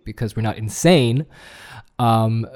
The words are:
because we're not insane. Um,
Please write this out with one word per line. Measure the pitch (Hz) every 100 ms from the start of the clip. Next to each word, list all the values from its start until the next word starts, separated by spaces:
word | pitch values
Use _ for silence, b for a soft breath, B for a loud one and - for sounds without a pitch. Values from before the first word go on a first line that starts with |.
because | - - 110
we're | -
not | 110 104
insane. | 107 - 165 175 120 123 160 B B B B B B -
Um, | 117 113 113 113 117